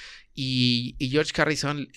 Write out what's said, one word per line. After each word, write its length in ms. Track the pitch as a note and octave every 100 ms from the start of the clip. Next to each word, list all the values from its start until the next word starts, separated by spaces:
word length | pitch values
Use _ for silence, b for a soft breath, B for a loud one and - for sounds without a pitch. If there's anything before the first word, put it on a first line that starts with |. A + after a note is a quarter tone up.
| B B B -
Y, 600 | C3 B2+ B2 A#2+ B2 -
y 120 | C3
George 220 | D3 D3+ -
Harrison, 500 | D3+ D3+ C#3+ C#3+ C3+